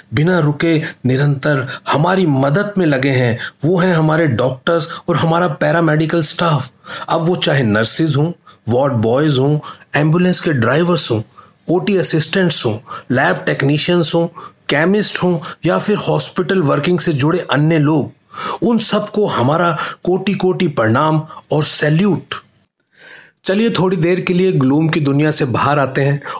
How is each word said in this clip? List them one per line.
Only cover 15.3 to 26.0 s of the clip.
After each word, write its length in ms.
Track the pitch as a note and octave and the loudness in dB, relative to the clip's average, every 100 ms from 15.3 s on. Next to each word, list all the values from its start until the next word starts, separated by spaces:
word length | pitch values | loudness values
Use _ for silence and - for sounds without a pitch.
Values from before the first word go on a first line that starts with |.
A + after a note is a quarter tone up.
| E3+ - - D#3+ | -2 -4 -6 -2
या 120 | F#3 | 0
फिर 180 | F#3 G3 | 0 -2
हॉस्पिटल 640 | D3+ D3+ - - F3+ F#3+ | 0 -2 -2 -4 -2 0
वर्किंग 360 | C#3+ D3 D#3+ F3+ | 0 0 0 0
से 140 | F3 | 0
जुड़े 340 | D3 D3 F3 - | 0 0 0 0
अन्य 260 | C3 D#3 D#3+ | 0 2 2
लोग, 340 | C#3+ D#3 A2 - _ - - - | 2 2 -2 -8 _ -10 -8 -2
उन 160 | A3 A3+ | 0 0
सबको 480 | - G#3 G#3 - G3 | 0 -2 -2 -2 -2
हमारा 500 | - A#2+ D#3+ F3 D#3 - - | 0 0 2 0 -2 -6 -6
कोटि-कोटि 640 | - F#3 G3+ F#3+ F#3 E3+ F3+ | -2 -2 0 0 0 0 -2
प्रणाम 540 | - A2 A#2+ D#3 D#3 D#3 - - | 0 0 2 2 0 -4 -12 -4
और 120 | D3 | -2
सैल्यूट। 680 | D3+ - D3+ D#3 G3+ E3 - - - _ _ _ _ _ - - - _ - | 0 0 0 2 2 0 -4 -14 -16 _ _ _ _ _ -20 -20 -20 _ -2
चलिए, 220 | G3+ A3+ | 2 2
थोड़ी 260 | - F#3 F#3 | 2 0 2
देर 240 | E3 F3+ | 0 0
के 140 | F#3 | 0
लिए 180 | F3+ F#3 | 0 2
ग्लूम 360 | D#3+ C3 D3 D#3+ | 2 2 2 2
की 120 | E3 | 0
दुनिया 300 | C#3 C#3 D3+ | 0 2 2
से 140 | D3 | 0
बाहर 340 | C#3 G#2 C#3 D3 | 0 0 0 0
आते 220 | C3 B2+ | 0 0